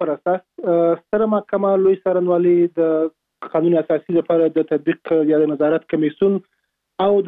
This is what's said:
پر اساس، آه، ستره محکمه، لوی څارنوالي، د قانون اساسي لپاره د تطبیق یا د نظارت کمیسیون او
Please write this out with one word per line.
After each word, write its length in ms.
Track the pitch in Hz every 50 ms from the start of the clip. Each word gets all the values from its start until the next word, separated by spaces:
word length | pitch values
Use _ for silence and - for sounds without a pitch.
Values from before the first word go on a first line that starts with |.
پر 120 | 180 156 147
اساس، 260 | - _ 175 180 180 - _ _ - 311 190 170
آه، 200 | 170 170 170 170 170 -
ستره 260 | _ - 214 220 220 214
محکمه، 400 | 208 202 - 208 196 202 196 196 190 190
لوی 180 | 190 190 190 -
څارنوالي، 520 | 190 180 180 180 180 175 170 175 175 175 175 175 175 - 165
د 720 | 165 160 160 156 160 160 - _ _ _ _ _ - - -
قانون 260 | 160 160 170 175 160 156
اساسي 360 | - 160 151 - - 175 170
لپاره 300 | 160 - 170 165 165 156 156
د 140 | 160 156 - 156
تطبیق 420 | 143 147 165 165 - - - 165 160 151 151
یا 120 | 156 151 156
د 100 | 151 147
نظارت 340 | 135 151 151 160 160 - - 170
کمیسیون 460 | 156 156 147 151 - 196 196 196 185 - _ _ _ _ _ _ _ _ _ _ - 190
او 80 | 202 202 202 190